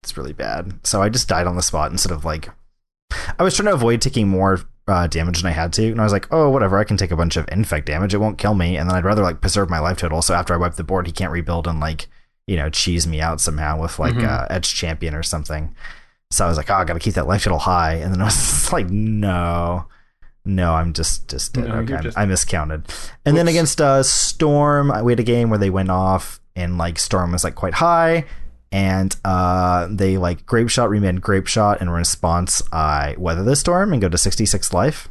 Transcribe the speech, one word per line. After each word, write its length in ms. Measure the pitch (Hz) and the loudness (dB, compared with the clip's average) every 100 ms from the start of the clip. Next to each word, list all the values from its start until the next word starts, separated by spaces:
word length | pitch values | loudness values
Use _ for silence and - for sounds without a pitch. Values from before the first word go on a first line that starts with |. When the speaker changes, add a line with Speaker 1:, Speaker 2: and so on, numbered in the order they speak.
Speaker 1:
It's 140 | - - | -10 -10
really 160 | 67 | -10
bad. 480 | - 57 64 92 98 | -8 -8 -6 -8 -8
So 160 | - 104 | -4 0
I 80 | 101 | 0
just 200 | 120 - | 0 0
died 180 | 92 87 | 0 0
on 80 | 90 | -2
the 60 | |
spot 300 | - 80 76 | -2 -2 -2
instead 180 | 90 90 | 0 -2
of, 120 | 80 | -2
like, 260 | 78 78 78 - - _ _ _ _ - - - | -4 -6 -8 -18 -20 _ _ _ _ -8 -6 0
I 40 | |
was 100 | 185 | 2
trying 140 | - 208 | 2 2
to 60 | |
avoid 260 | 170 117 117 | 2 4 2
taking 240 | 131 123 101 | 2 2 2
more, 320 | 95 95 92 - - - | 4 4 2 -2 -10 0
uh, 180 | 92 85 | 0 2
damage 340 | 82 85 85 | 0 0 -2
than 80 | 90 | -2
I 40 | |
had 180 | 80 85 | -2 -2
to, 160 | 87 110 | 0 0
and 80 | 113 | 2
I 40 | |
was 80 | 107 | 2
like, 140 | 101 - | 0 0
"Oh, 180 | 160 147 | 2 4
whatever, 260 | 135 98 98 | 4 4 2
I 60 | |
can 120 | 107 104 | 2 0
take 160 | 92 | 0
a 40 | 82 | 0
bunch 200 | 85 87 | 0 0
of 120 | 76 | -2
infect 340 | 92 110 78 76 | -2 -2 -2 -4
damage, 260 | 76 98 | -2 0
it 60 | 101 | 0
won't 180 | 107 101 | 0 0
kill 160 | 101 | 0
me, 220 | 104 85 87 | 2 0 0
and 140 | 85 | 0
then 60 | 92 | 0
I'd 80 | |
rather, 180 | 87 107 | 2 2
like, 180 | 92 80 | 0 0
preserve 300 | 95 101 90 | 0 0 0
my 80 | 90 | 0
life 200 | 80 90 | -2 -2
total, 220 | 85 80 | -2 0
so 120 | - | 0
after 180 | 87 85 | 0 0
I 40 | 85 | 0
wipe 180 | 87 | 0
the 80 | - | -4
board, 220 | 80 92 82 | -2 -2 -2
he 60 | |
can't 180 | 80 90 | -4 -4
rebuild 380 | - 80 85 85 | -4 -4 -4 -2
and, 100 | 80 | -2
like, 300 | 76 80 - - _ _ - | -4 -6 -10 -18 _ _ -4
you 80 | 87 | -2
know, 120 | 76 | -2
cheese 380 | - - 85 80 | -2 -2 0 -2
me 140 | 78 | -2
out 200 | 80 80 | -2 -2
somehow 400 | - 76 76 78 | -2 -2 -2 -2
with, 200 | 82 - | -4 -2
like, 140 | 76 | -2
Speaker 2:
Mm-hmm. 120 | 120 117 | 0 -2
Speaker 1:
uh, 200 | 65 - | -2 -4
Edge 240 | 90 - | -4 -4
Champion 400 | - 82 78 80 | -4 -6 -4 -6
or 80 | 76 | -4
something." 500 | 80 80 73 76 78 - - - - _ _ | -6 -6 -6 -6 -8 -10 -14 -16 -20 _ _
So 140 | - 90 | 0 2
I 20 | |
was 80 | 80 | 0
like, 120 | 73 | 0
"Oh, 60 | |
I 100 | 98 | 0
gotta 140 | 90 85 | 0 -2
keep 160 | - | -2
that 140 | 95 73 | 0 0
life 160 | 98 | 0
total 160 | - 80 | 2 0
high," 320 | - 90 80 | 2 2 2
and 180 | 82 87 | 0 -2
then 80 | 92 | 0
I 40 | |
was 100 | 110 | 2
<laughs> 0 | |
just 380 | - - - - | 2 2 0 0
like, 180 | 175 90 | 0 0
"No, 960 | 101 110 104 104 87 85 85 85 87 - - _ _ - _ | 0 0 2 0 0 0 0 -2 -4 -6 -16 _ _ -20 _
no, 300 | - 95 87 | -2 0 2
I'm 180 | 80 82 | 2 0
just, 340 | 80 80 - - | -2 -2 -2 -4
just 240 | 65 - | -6 -4
dead." 160 | 123 117 | -4 -2
Speaker 2:
No, 60 | 113 | -2
Speaker 1:
Okay, 160 | 113 | -2
Speaker 2:
you're 100 | - | -4
just 160 | 120 107 | -4 0
Speaker 1:
I 80 | 104 | 0
miscounted. 680 | 92 - 85 76 76 - - - - | 2 2 0 -2 -6 -8 -10 -12 -4
And 120 | 143 156 | 2 4
then 100 | 170 | 4
Speaker 2:
Whoops. 80 | |
Speaker 1:
against, 260 | 165 160 - | 2 2 2
uh, 220 | 147 135 | 4 4
Storm, 880 | 135 - - - 156 147 147 143 143 | 4 2 0 0 2 4 4 4 2
I, 100 | 107 | 2
we 100 | 120 | 2
had 80 | 120 | 2
a 20 | |
game 260 | 117 120 117 | 2 2 4
where 120 | 104 | 2
they 100 | 98 | 2
went 220 | 95 95 | 2 2
off, 480 | 92 95 92 - - _ - | 2 2 0 -2 -14 _ -6
and, 200 | 87 87 | -4 -2
like, 220 | 85 82 | -2 -2
Storm 320 | - 98 87 | -2 0 0
was, 140 | 87 | 0
like, 100 | 82 | -2
quite 200 | - 95 | -2 -4
high, 500 | - 170 170 165 165 - - - - _ | 2 2 4 4 2 -2 -8 -10 -12 _
and, 420 | 98 95 95 95 - | 0 2 2 0 -2
uh, 600 | 98 92 90 92 90 90 87 | 0 2 2 2 2 0 0
they, 260 | 104 95 95 | 0 0 2
like, 280 | 90 87 - | 0 -4 0
Grape 220 | 117 117 | 0 2
Shot, 180 | - 117 | 0 2
Remand 300 | 104 98 90 | 2 2 0
Grape 240 | - 98 95 | 0 0 0
Shot, 320 | - 104 104 | 2 2 2
and 80 | 90 | 0
in 40 | |
response, 680 | 85 85 - 85 85 87 - - | 0 -2 0 0 0 0 -2 -2
I 420 | 80 78 73 73 78 | 0 0 0 -2 -4
Weather 260 | 87 82 | -4 0
the 100 | 104 | 0
Storm 380 | 143 - 175 208 | 2 2 2 2
and 80 | 139 | 2
go 60 | 95 | 0
to 80 | 85 | 0
sixty-six 540 | - - 110 101 - | 0 0 0 0 0
life. 360 | 87 127 151 - | 0 0 -2 -12